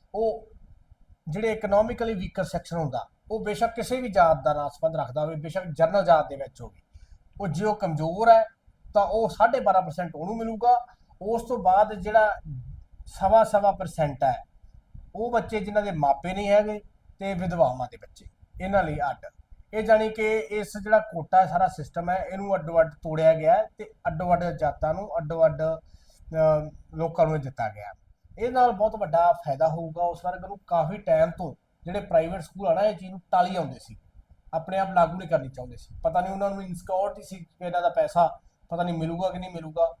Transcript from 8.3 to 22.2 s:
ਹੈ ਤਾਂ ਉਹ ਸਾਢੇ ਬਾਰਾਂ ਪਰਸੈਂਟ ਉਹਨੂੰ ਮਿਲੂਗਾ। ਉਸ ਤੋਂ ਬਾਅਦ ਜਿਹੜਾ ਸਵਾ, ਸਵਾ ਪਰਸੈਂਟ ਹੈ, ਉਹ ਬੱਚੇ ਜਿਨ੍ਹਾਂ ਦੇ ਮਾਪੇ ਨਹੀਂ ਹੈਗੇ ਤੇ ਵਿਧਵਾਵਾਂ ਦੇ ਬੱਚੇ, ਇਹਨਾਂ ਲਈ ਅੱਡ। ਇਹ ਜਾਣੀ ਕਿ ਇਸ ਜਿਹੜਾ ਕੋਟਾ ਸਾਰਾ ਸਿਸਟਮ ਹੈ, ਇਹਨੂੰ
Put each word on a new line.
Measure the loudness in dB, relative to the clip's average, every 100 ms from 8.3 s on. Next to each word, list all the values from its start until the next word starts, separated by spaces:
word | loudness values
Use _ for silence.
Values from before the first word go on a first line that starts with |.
ਹੈ | 8 6 _ _ _ -2
ਤਾਂ | 2 2
ਉਹ | 2 0
ਸਾਢੇ | 4 4 4
ਬਾਰਾਂ | 2 2
ਪਰਸੈਂਟ | 0 -4 -8
ਉਹਨੂੰ | -8 -8 -6
ਮਿਲੂਗਾ। | -6 0 2 2 0 _ _ -12
ਉਸ | -4 -4
ਤੋਂ | -4 -2
ਬਾਅਦ | 2 4 4
ਜਿਹੜਾ | 0 2 4 4 0 -8 -12 -12 -16 -18 -20 -18
ਸਵਾ, | -2 4 6
ਸਵਾ | 6 4 2
ਪਰਸੈਂਟ | 0 -4 -2 -2 0
ਹੈ, | -2 -2 -8 _ -20 -20 _ -20 -16
ਉਹ | -8 -2
ਬੱਚੇ | -2 -2 -6
ਜਿਨ੍ਹਾਂ | -2 -2
ਦੇ | -2
ਮਾਪੇ | 0 0 0 -2
ਨਹੀਂ | -4 2
ਹੈਗੇ | 4 4 -4 -10 _ _ -10
ਤੇ | -6
ਵਿਧਵਾਵਾਂ | -4 -2 2 2 2 -8
ਦੇ | -10
ਬੱਚੇ, | -20 -20 -20 _ _ -10
ਇਹਨਾਂ | -2 0
ਲਈ | 0 -2 -4
ਅੱਡ। | -6 -14 _ -20 -20 -10
ਇਹ | -4
ਜਾਣੀ | 4 4 4
ਕਿ | -2 0 0
ਇਸ | -2 -6 -8 -8
ਜਿਹੜਾ | 2 2
ਕੋਟਾ | 2 -10 0 2 4
ਸਾਰਾ | 2 0
ਸਿਸਟਮ | -2 -10 -8 -4
ਹੈ, |
ਇਹਨੂੰ | -4